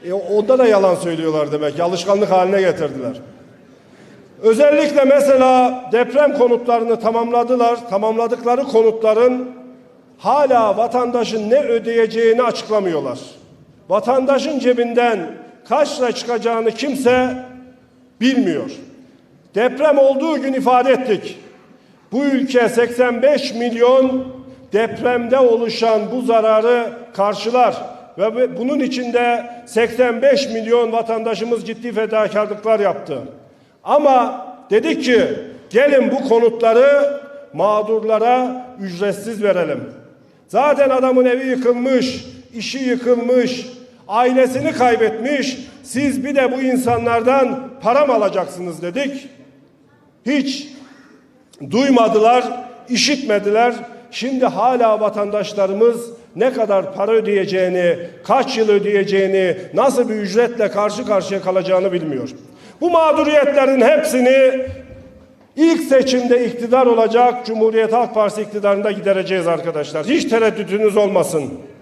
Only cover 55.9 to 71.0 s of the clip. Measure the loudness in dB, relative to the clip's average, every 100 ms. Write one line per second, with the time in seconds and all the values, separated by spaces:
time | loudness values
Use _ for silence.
55.9 | 0 -10 -18 -18 -4 -2 -2 0 0 -2
56.9 | -6 0 0 2 -2 0 -2 0 0 0
57.9 | 0 -6 -16 0 0 0 -2 2 2 2
58.9 | -2 0 0 2 0 0 -2 -4 0 0
59.9 | 2 -2 -2 -2 0 0 0 -2 0 -2
60.9 | -4 -2 -2 -2 -6 -2 -2 0 0 0
61.9 | -2 -4 -6 -8 -14 -20 -20 -20 -4 0
62.9 | 2 2 2 2 2 2 2 2 4 4
63.9 | 4 0 0 2 4 4 2 -8 -12 -18
64.9 | -20 -20 -20 -20 _ _ 2 2 2 2
65.9 | 2 4 0 2 2 0 -4 0 2 4
66.9 | 4 2 4 2 0 -6 0 0 2 0
67.9 | 0 0 0 -2 -2 -8 -2 0 0 -2
68.9 | -4 -2 -2 0 -2 -2 -2 -4 -6 -6
69.9 | -6 -2 -2 0 2 0 -2 -6 0 0
70.9 | 2